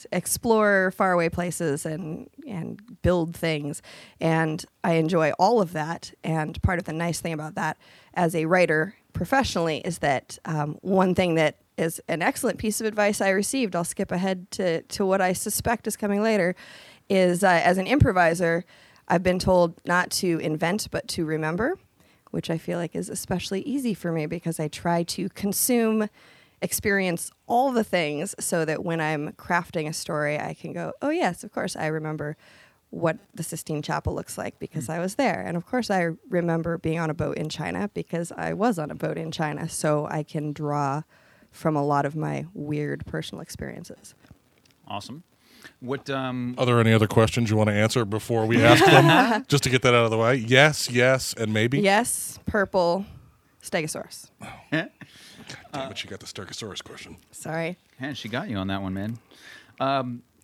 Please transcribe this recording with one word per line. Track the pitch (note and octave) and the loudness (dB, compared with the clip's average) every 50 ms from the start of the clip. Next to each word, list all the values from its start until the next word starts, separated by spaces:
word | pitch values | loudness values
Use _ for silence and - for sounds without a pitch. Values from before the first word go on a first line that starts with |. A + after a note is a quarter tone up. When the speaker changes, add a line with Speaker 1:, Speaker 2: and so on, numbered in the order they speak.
| - - - | -10 -6 -6
Speaker 1:
explore | F3+ - - - - - A#3+ A3+ A3 G#3+ G#3 G3+ F#3+ F#3 F#3 - | -4 -4 -4 -4 -2 2 2 4 4 6 4 4 4 2 2 0
faraway | - G3+ F#3 F3+ F3 E3 E3+ | 0 2 2 4 2 2 0
places | - F3+ F3 F3+ D#3+ - E3+ D#3 C#3 D#3 - | 0 -2 -4 -4 -4 -2 -2 -2 -2 -2 -4
and, | E3 D#3 D3+ F3 D#3 E3 - - - _ - D#4 C#4 | -6 -8 -8 -8 -8 -10 -10 -12 -16 _ -18 -14 -10
and | G3+ E3 D#3+ - - - - - - - | -8 -8 -8 -8 -10 -12 -16 -20 -8 -2
build | - F3 F3+ F3 E3 E3 E3 | 0 2 2 2 2 -2 -4
things. | - - E3 D#3 D3 D3 C#3+ D3+ - - - - - - - - - | -4 -2 -2 -2 -2 -4 -6 -8 -10 -12 -18 -20 -20 -20 -20 -8 -2
And | - E3 D#3+ D#3+ E3 D#3+ D#3 E3+ - - _ _ | 0 2 2 4 2 0 -2 -4 -8 -12 _ _
I | - F3+ E3 | -2 0 2
enjoy | E3 D#3+ D#3 F#3 E3 D#3 D3 - - | 2 2 2 2 2 2 2 2 4
all | F#3 G3+ A#3+ A3+ | 4 4 4 4
of | F#3+ D#3+ F3+ | 2 0 -2
that. | D#3 D3 D#3+ E3+ E3 - - - - - | -4 -6 -6 -6 -8 -10 -16 -18 -10 -6
And | - D#3+ D#3+ D3+ D3+ D3+ - - | -4 -2 -2 -2 -4 -2 0 0
part | - F#3 E3+ | 0 0 0
of | F3 | -2
the | - D#3 | -4 -4
nice | D#3+ E3+ E3+ D#3+ - | -4 -4 -4 -4 -4
thing | - E3+ E3 | -6 -6 -6
about | D3 D3+ D#3 - | -6 -8 -8 -6
that | - D#3+ D#3 D3 - _ - - - _ _ - | -4 -4 -4 -4 -8 _ -20 -20 -20 _ _ -2
as | F3 F3+ E3 F3 | 0 0 0 0
a | E3 D#3 | 0 0
writer | D#3+ F3+ F#3 F3+ E3 D#3 D#3 D#3+ G3 - _ _ _ | 2 4 4 4 4 4 2 0 -2 -4 _ _ _
professionally | - D#3+ F3 - C4+ C4+ A#3 - - F#3 E3 E3 D#3 B2+ | -8 -6 -4 0 2 2 2 2 0 -2 0 0 -2 -2
is | - F#3 E3+ - | -4 -6 -4 -2
that, | - D3 C3+ B2 - - - - - | 0 0 0 0 -2 -8 -16 -14 -8
um, | - D#3+ D3+ D3 D3+ D3 - | -6 -4 -4 -2 -4 -6 -6
one | - - G3 F#3+ F#3 F#3 F3+ | -4 0 4 4 4 4 4
thing | G3 F#3 F3 D#3+ | 2 2 2 4
that | E3 D#3 D3 - _ _ _ _ - | 4 2 2 0 _ _ _ _ -4
is | D#3+ E3 D#3+ - - - | -4 -4 -4 -6 -6 -6
an | - D#3 | -4 -2
excellent | F3 A#3 C#4 - - A3+ E3 - | -2 -2 -2 -2 -2 -4 -2 -2
piece | - G#3+ G#3 - | -2 -4 -2 -2
of | A3+ A3 | -4 -4
advice | G#3+ G#3+ G#3 G#3 G#3 - | 0 0 2 2 2 2
I | G#3 G3 | 2 2
received, | F#3+ F#3+ G3+ - - C4+ B3 F#3+ F3+ | 2 2 0 -2 -2 -2 -2 -2 -2
I'll | E3+ E3+ | -2 -4
skip | - - - G3 - | -4 -4 -6 -4 -4
ahead | F#3+ F3 F#3 F#3+ F#3+ F#3 F3+ - | -2 -2 0 0 -2 -4 -6 -8
to, | - - F#3+ F3+ E3 D#3+ - | -6 -4 -2 0 0 -2 -4
to | - - - G3+ | -6 -4 -2 0
what | F#3+ F#3+ G3 | 2 2 2
I | F#3 F3+ F#3+ | 2 2 0
suspect | - - G#3+ - - - A3+ A#3+ - - | -2 -4 -4 -4 -4 -2 -2 -2 -2 -4
is | A3+ - - | -6 -6 -4
coming | A3 G3+ G3+ G3+ G#3+ | -2 -2 0 0 2
later, | A3+ A3 G#3 E3+ F3+ F3+ - - - - - - - - - _ - | 2 2 2 2 0 0 -4 -8 -20 -20 -20 -20 -20 -20 -14 _ 0
is, | G3 F#3+ F#3 F3+ F3 E3+ G3 | 2 4 4 4 4 4 4
uh, | F#3 F3 E3 | 4 4 6
as | - F3 F#3+ F#3+ | 4 4 2 2
an | F#3+ G3 | 2 2
improviser, | B3 D4 - C4+ F#3+ F#3 F3 D#3+ E3+ E3+ F3+ E3 E3 E3+ - _ - - - - _ _ _ - | 4 6 6 6 6 4 4 4 4 2 0 0 0 0 -2 _ -14 -20 -20 -20 _ _ _ 0
I've | F#3 F3 | 0 2
been | F#3 F#3 F3+ F#3 | 2 2 0 2
told | - F#3+ F#3 F3+ F3 E3+ E3+ - - | 2 4 4 4 4 4 0 -4 -4
not | - F3 F3+ F3 - | 0 0 0 0 0
to | - - - F3+ E3 D#3 | -2 -2 0 0 0 0
invent | - E3+ D#3 D3+ E3+ E3+ G3 G#3+ - - | -2 -4 -4 -2 -2 -2 -2 -2 -4 -6
but | - D#3+ - - | -8 -8 -8 -6
to | - - E3 | -6 -4 -4
remember, | D3+ D#3 D#3 D#3 D#3 E3 F3+ A3+ D4 F#4+ - _ _ _ _ _ _ _ _ _ _ | -2 -2 -2 -2 -2 -2 -2 -2 -2 -2 -4 _ _ _ _ _ _ _ _ _ _
which | - E3 D#3+ - | -8 -6 -4 -4
I | E3 D#3+ | -4 -4
feel | - F3 F3 E3+ | -4 -6 -6 -4
like | E3+ D#3+ - | -6 -6 -6
is | E3+ F3+ - | -8 -8 -8
especially | - - - - F#3+ F3+ - - G3 F#3+ - | -8 -10 -6 -4 -4 -4 -4 -4 -6 -6 -4
easy | - A#3+ C#4+ C4 A#3+ F#3+ | -4 -4 -2 -2 -2 -4
for | - - F3 E3 | -2 -4 -4 -2
me | D#3+ D3+ D#3+ | -2 -2 -4
because | E3+ F3 - E3+ D#3+ - | -4 -6 -6 -6 -4 -4
I | D#3 D3+ | -4 -6
try | - - - F3 E3+ E3+ F3 | -6 -4 -2 0 0 0 0
to | - - - F3+ G3 | -2 -4 -6 -6 -6
consume, | - - - G3+ F#3 - - - B3 A#3+ A3+ A3 A3 A3 G#3+ G#3+ - _ - - - _ _ _ _ _ | -6 -4 -4 -2 -2 0 0 2 2 2 2 2 2 0 -2 -2 -6 _ -20 -20 -20 _ _ _ _ _
experience | - F3 - - - G#3+ G3+ G3 F#3+ F3+ E3+ E3 - - - _ _ - | -6 -6 -4 -2 0 0 0 2 2 0 -2 -2 -4 -10 -14 _ _ 0
all | A#3 B3 C4+ C#4 | 2 2 4 4
the | B3 A#3 G#3+ | 2 0 0
things | - - F3+ E3 D3 D3 C#3+ F3 G3+ - - | 0 0 0 0 0 -2 -4 -6 -6 -8 -8
so | - - F#3+ E3+ D#3+ | -6 -2 -2 0 0
that | D#3 D#3 - - | 0 -2 -4 -4
when | F3 E3 E3 | -2 -2 -2
I'm | D#3 D3+ D#3 D3 D3 - - | 0 -2 -2 -2 -4 -6 -10
crafting | - - - F3+ E3+ E3+ - - E3+ D3+ D3 | -10 -6 -2 -2 -2 -2 -2 -4 -6 -4 -4
a | D#3 | -6
story, | - - - E3+ D3 D3+ D3 D3+ C#3+ | -8 -8 -6 -4 -2 -2 -2 -2 -2
I | - E3+ E3 | -4 -6 -8
can | - - E3 E3 | -10 -12 -12 -10
go, | F3 E3 D#3+ - - | -8 -8 -10 -8 -6
"Oh, | - C#4+ | -4 -2
yes, | D#4 F4 D#4 F#3 F3 - - | -2 0 0 -2 -2 -4 -10
of | G#3+ | -12
course, | - - - F#3 - | -8 -6 -6 -6 -6
I | - D#3+ D#3 | -6 -4 -4
remember | D#3+ D#3+ D#3 D#3 D#3 D#3 D3 D3 D#3 - _ - - - - _ _ _ _ _ | -4 -4 -4 -6 -6 -6 -6 -8 -10 -12 _ -20 -20 -20 -20 _ _ _ _ _
what | - E3+ E3+ D#3+ D#3+ - _ _ - | -8 -4 -2 -2 -2 -4 _ _ -12
the | - E3 | -12 -10
Sistine | - - D#3+ - - D#3+ D3 D3+ | -10 -10 -10 -8 -6 -6 -6 -4
Chapel | - D3+ D3+ - - - | -4 -4 -4 -2 -4 -4
looks | D#3 E3 - - - | -6 -6 -8 -8 -10
like | - - - - | -10 -10 -10 -12
because | - - - D#3+ B2+ A#2 | -12 -12 -10 -8 -8 -6
Speaker 2:
Mm. | D#3+ | -6
Speaker 1:
I | E3+ | -6
was | F3 F#3+ G3 | -6 -4 -2
there. | - C#4 A3 E3 - F#2 | -2 0 0 0 -2 -4
And | - E3+ E3+ | -6 -6 -6
of | E3+ - | -6 -4
course, | - B3+ A3 - | -4 -4 -2 0
I | G3+ F#3 E3+ E3+ D#3+ - _ - | 0 0 0 -2 -4 -6 _ -4
remember | F3+ F3 E3+ E3+ E3 E3 D#3+ E3+ E3+ E3 | -2 0 0 0 0 0 -2 -2 -4 -4
being | - E3+ D#3+ E3+ | -2 -2 -2 -2
on | E3 D#3 | -2 -4
a | D3 | -4
boat | - D3+ C#3+ - - | -4 -4 -4 -4 -4
in | D3+ D#3 | -6 -6
China | - - - F2 - F3+ G3+ G3+ - | -6 -6 -6 -6 -4 -4 -6 -6 -6
because | - - - - E3 F3 - | -8 -8 -6 -6 -6 -6 -6
I | - F3 E3 D#3+ E3 | -8 -6 -6 -4 -2
was | F3 G#3 B3+ G#3+ E3+ | 0 0 0 0 -2
on | D3+ D3+ | -4 -8
a | D#3+ | -8
boat | D#3+ D#3+ D#3 D3+ D#3 | -6 -6 -6 -4 -6
in | E3 D#3+ | -6 -6
China." | - - D#3+ D3+ D3 E3 E3+ D#3+ | -4 -4 -4 -4 -4 -4 -6 -8
So | - - - D#3 D3+ D3 D3+ - | -6 -2 0 0 0 0 0 -2
I | - D#3 D3+ | -4 -6 -6
can | - - D#3 D3 D3+ C#3+ | -6 -6 -6 -6 -6 -6
draw | D#3+ D3+ D3 D3 D3 C#3+ C3+ C#3 D3+ D#3 _ _ _ _ _ _ _ _ _ | -6 -4 -4 -2 -2 -2 -2 -2 -4 -6 _ _ _ _ _ _ _ _ _
from | - - - E3 D#3 | -12 -4 -2 0 0
a | D3 C#3+ | 0 2
lot | D3 C#3+ C#3+ C#3+ | 2 2 2 0
of | C#3+ D3+ | 0 -2
my | D#3 D3+ D3+ D3 C#3 D3+ E3+ G3 | -4 -4 -4 -4 -6 -6 -8 -10
weird | - D3 D3 D3+ D3 D3 C#3+ C#3+ D3+ - | -10 -8 -6 -4 -4 -4 -4 -6 -8 -8
personal | - - D#3 D#3+ - - - | -8 -8 -8 -8 -8 -10 -14
experiences. | E3 - - - - C3+ - - F3 - - - - - - _ _ - - _ _ _ _ _ _ _ _ _ _ - | -14 -14 -12 -12 -12 -12 -12 -12 -14 -16 -18 -20 -20 -20 -20 _ _ -20 -20 _ _ _ _ _ _ _ _ _ _ -12
Speaker 2:
Awesome. | G2+ G#2 - - B2 D#3+ - _ _ _ _ _ _ - - - - _ | -12 -12 -12 -12 -16 -18 -20 _ _ _ _ _ _ -20 -20 -20 -20 _
What, | B2+ A#2+ C3+ C3+ - - | -8 -6 -6 -6 -6 -6
um | C#3 C3+ C3 C3 B2+ B2+ B2 B2 B2 B2+ | -6 -4 -4 -4 -4 -4 -6 -4 -2 0
Speaker 3:
Are | C3 | 2
there | B2 A#2+ A#2 | 4 6 6
any | A2+ A2+ A2+ | 8 8 6
other | A2 A2 G2+ | 6 6 6
questions | - A#2 A2+ A#2+ - B2 A#2+ G#2 | 6 6 6 6 4 2 0 2
you | A2 G#2+ | 2 4
wanna | G#2+ G#2+ G#2 | 4 4 4
answer | G#2 G#2+ A2 - B2+ A2+ | 4 2 2 2 0 -2
before | G2 A2 G#2+ - - A#2+ A2+ A2 | 0 -2 -4 -4 -2 -2 0 2
we | A2 A#2 A2+ A2+ | 2 4 6 8
ask | A#2 A#2+ - E4+ | 8 10 10 10
them? | - D#3+ - C#3 D3 - - - A#3 A3+ G#3 - | 10 10 10 10 10 8 6 6 4 2 0 0
Speaker 1:
<laughs> | - | 2
Speaker 3:
Just | D3 C#3 - | 2 2 4
to | C3 | 4
get | B2 B2+ | 2 4
that | - B2+ A#2+ | 4 6 6
out | A#2+ A#2 | 6 6
of | A2+ | 4
the | A2+ A2 | 4 4
way. | A2+ A#2 C3+ | 4 4 2
Yes, | C3+ A2 A2+ B2+ C3 C#3+ D#3 D3 - - - | 2 2 6 8 8 8 8 6 2 -4 0
yes, | B2 A#2+ B2 C3 C3 C3 - - - - | 2 4 6 6 6 4 2 -4 -6 -4
and | A2+ G#2+ G#2+ | -2 0 2
maybe? | G#2+ A2 B2 C3+ C#3+ | 2 2 2 2 2
Speaker 1:
Yes, | G#3 F#3+ G3 G#3+ B3 - - - - - - - - | 4 4 4 4 2 0 -2 -6 -6 -10 -12 -12 -8
purple. | - - G#3+ F#3+ - - F#3+ F3 E3+ E3+ F#3+ G3+ - - - - - _ _ _ _ _ _ - - | -4 -2 -2 -2 0 0 2 2 2 2 0 -2 -6 -12 -20 -20 -20 _ _ _ _ _ _ -10 -6
Stegosaurus. | - F3 D3+ D#3+ - - - - - - - - _ _ | -4 -4 -4 -4 -6 -10 -12 -14 -16 -20 -20 -20 _ _
Speaker 3:
Oh. | - - - - - _ | -18 -18 -18 -18 -10 _
God | C#3+ D#3+ F3+ - - - - - - - - - - - - - - - - - - | -4 -4 -4 -4 -10 -20 -20 -20 -20 -20 -20 -20 -20 -20 -20 -18 -20 -20 -16 -12 -10
damn | C#3+ C3+ C3+ | -10 -10 -10
it, | G2+ - | -10 -12
she | - - | -12 -12
got | G2 F#2 | -14 -14
the | G#2 | -14
Stegosaurus | - - - G2 F#2 - - A#2 G#2 F2+ - - | -14 -14 -14 -14 -12 -12 -12 -12 -12 -12 -12 -14
question. | - - - - - - - _ _ | -16 -16 -18 -18 -20 -20 -20 _ _
Speaker 1:
Sorry. | - - - E3 D#3+ E3 E3 E3 F3+ - _ _ _ - | -20 -14 -10 -8 -6 -6 -6 -6 -8 -10 _ _ _ -12
Speaker 2:
Man, | C3 D3 C#3 | -12 -10 -10
she | - - A2 | -10 -10 -8
got | A2 C3 F#3 G#3+ | -6 -6 -6 -6
you | A2+ G2 | -6 -4
on | F#2+ G2 | -4 -4
that | G2 G2 | -4 -4
one, | G2 F#2 F#2+ | -4 -6 -6
man. | G2 G2+ G#2+ A#2+ A#2 _ _ _ - - - - - - - - - | -6 -6 -6 -8 -10 _ _ _ -20 -20 -20 -20 -20 -20 -18 -8 -4
Um, | C3+ C3+ C#3 C3+ B2+ B2 A#2+ A#2+ - _ _ _ | -2 -2 0 -2 -2 -4 -8 -12 -14 _ _ _